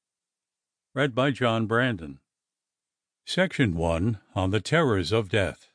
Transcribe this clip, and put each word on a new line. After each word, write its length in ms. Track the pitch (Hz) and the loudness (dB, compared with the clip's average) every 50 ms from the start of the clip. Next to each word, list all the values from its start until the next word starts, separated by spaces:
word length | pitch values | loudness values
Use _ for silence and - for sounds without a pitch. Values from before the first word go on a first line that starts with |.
| _ _ _ _ _ _ _ _ _ _ _ _ _ _ _ _ _ _ - | _ _ _ _ _ _ _ _ _ _ _ _ _ _ _ _ _ _ -4
Read 220 | 131 143 143 113 | -2 -2 0 0
by 160 | 123 131 147 | 0 0 0
John 360 | 127 - 127 117 113 113 113 | 0 0 2 2 2 2 0
Brandon. 520 | 101 113 117 127 127 113 85 80 71 67 - _ _ _ _ _ _ _ _ _ _ _ _ _ _ _ _ _ _ _ _ - | 0 2 2 2 0 -2 -4 -8 -12 -16 -16 _ _ _ _ _ _ _ _ _ _ _ _ _ _ _ _ _ _ _ _ -12
Section 520 | - - 175 185 180 - - 135 101 80 | -6 0 0 0 0 2 0 0 2 2
one, 420 | 82 82 85 82 82 92 120 110 98 _ _ - | 0 0 0 0 0 0 -2 -2 -4 _ _ -4
on 160 | 101 92 95 | -2 -2 0
the 80 | 98 107 | 0 -2
terrors 540 | - - 151 165 165 131 107 95 85 78 104 | -2 0 0 2 2 2 2 0 0 0 0
of 160 | 117 110 90 | -2 -2 0
death. 420 | - 107 95 78 65 - - _ | 0 0 0 0 -4 -8 -18 _